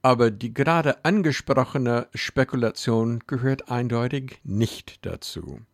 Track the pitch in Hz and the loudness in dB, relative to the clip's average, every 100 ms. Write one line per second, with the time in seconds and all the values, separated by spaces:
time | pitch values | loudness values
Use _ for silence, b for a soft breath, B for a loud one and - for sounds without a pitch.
0 | 131 123 117 104 120 113 139 165 147 - | 4 6 4 2 -8 0 2 4 2 0
1 | 160 208 160 135 - 135 127 143 120 120 | 2 2 2 -2 0 0 2 0 0 0
2 | - - - - 131 131 117 - - 113 | -2 -8 -4 0 0 0 -2 -2 0 2
3 | 113 117 - 131 131 135 - 123 123 117 | 0 -2 -4 -2 -2 -2 -2 -2 0 0
4 | 123 143 135 - - 101 113 - - - | -2 -4 -8 -14 -6 0 0 -2 -16 -12
5 | - - - 82 76 69 113 | -10 -10 -10 -12 -12 -16 -18